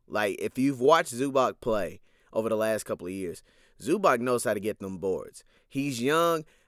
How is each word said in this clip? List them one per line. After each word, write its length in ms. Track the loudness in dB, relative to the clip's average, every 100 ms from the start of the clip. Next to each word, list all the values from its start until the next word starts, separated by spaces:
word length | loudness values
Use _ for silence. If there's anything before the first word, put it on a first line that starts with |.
| -8
Like, 280 | -2 -2 -2
if 180 | -4 0
you've 240 | 0 4
watched 320 | 6 6 4
Zubac 480 | -2 0 2 2 0
play 400 | -2 -2 -2 -8 -18 _ _
over 160 | -4 -2
the 80 | 0
last 280 | 0 -2
couple 220 | -4 -8 -8
of 60 |
years, 300 | -8 -8 -10 -16 _ _ -12
Zubac 400 | -4 0 2 2
knows 240 | 2 0
how 100 | 0
to 60 | -2
get 180 | -2 -6
them 200 | -8 -4
boards. 460 | -2 -2 -4 -16 -20 _ _
He's 340 | -4 -4 -2
young. 420 | 0 2 2 0 -4 _